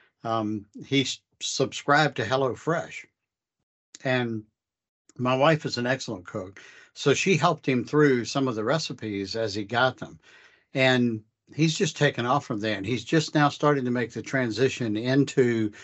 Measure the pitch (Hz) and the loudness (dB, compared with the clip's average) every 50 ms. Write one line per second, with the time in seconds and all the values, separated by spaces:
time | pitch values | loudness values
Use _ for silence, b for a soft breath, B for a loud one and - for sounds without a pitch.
0 | b b b _ - 117 113 113 107 107 110 104 98 - - 247 - - 135 139 | b b b _ -6 -4 -2 -2 -2 -2 -4 -6 -8 -12 -18 -18 -6 0 0 0
1 | 127 - - - _ _ _ _ - - - - 131 - - - - - 143 151 | 0 0 -6 -10 _ _ _ _ -10 -6 -2 -2 -2 -2 -4 -4 0 2 4 4
2 | 156 139 - - 113 101 131 135 135 127 117 - - 151 165 160 - - - - | 4 2 0 -2 -2 -2 0 0 0 -2 -2 -4 -4 -4 -2 -2 -4 -8 -14 -18
3 | - _ _ _ _ _ _ _ _ _ _ _ _ _ _ _ _ _ - - | -18 _ _ _ _ _ _ _ _ _ _ _ _ _ _ _ _ _ -20 -8
4 | - 135 127 127 123 117 113 110 107 _ _ _ _ _ _ _ _ _ _ _ | -4 -2 -2 0 -2 -2 -4 -8 -10 _ _ _ _ _ _ _ _ _ _ _
5 | _ _ _ - 123 123 131 131 139 160 160 156 - 117 - 120 120 123 135 131 | _ _ _ -4 -2 0 2 4 4 4 4 2 0 -4 -6 -4 -2 -2 -4 -4
6 | - - 110 90 87 - - 107 92 92 98 B B B B B B B B - | -6 -8 -10 -10 -10 -10 -10 -10 -10 -10 -14 B B B B B B B B 0
7 | - 143 131 - - 190 190 151 143 175 160 - - 147 131 123 107 - - 151 | 2 2 2 4 2 2 2 4 4 2 2 0 0 -2 0 0 -2 0 4 4
8 | 151 143 131 120 110 - - 139 135 131 113 110 107 117 147 160 156 - 135 - | 6 6 4 2 0 -4 -4 -2 -2 -2 -4 -2 -2 -2 -2 -2 -4 -6 -10 -10
9 | 117 110 101 98 98 95 101 113 113 107 95 110 104 98 120 120 131 127 - - | -8 -6 -6 -6 -6 -6 -4 -4 -4 -4 -4 -6 -6 -2 0 2 2 2 0 -4
10 | - - 85 - b b b b b b b b b b - 139 131 131 127 123 | -12 -16 -16 -20 b b b b b b b b b b -2 2 4 4 4 4
11 | 123 120 113 107 - _ _ _ _ _ - 143 156 165 156 - 202 156 - - | 2 0 -2 -4 -8 _ _ _ _ _ -2 0 0 0 2 0 -2 -2 0 2
12 | 147 139 - - 120 123 135 143 - - 123 104 104 110 107 98 98 110 127 117 | 0 2 2 0 0 0 0 0 -2 -4 -6 -4 -2 -2 -4 -4 -4 -4 -4 -4
13 | 120 - 160 160 151 - - 156 147 143 - - 160 147 147 139 123 123 120 123 | -2 0 2 2 2 2 2 2 2 2 2 2 2 2 2 2 0 -2 -2 -2
14 | 117 113 - 117 - - - 135 123 113 104 107 131 131 - - 127 110 104 107 | -4 -4 -6 -10 -6 -4 -2 -2 -2 -2 0 0 0 0 0 -2 -2 -2 -2 -2
15 | 113 123 131 143 135 135 - 143 127 120 117 113 110 104 B B | -2 2 2 2 2 2 2 2 4 4 4 2 0 -2 B B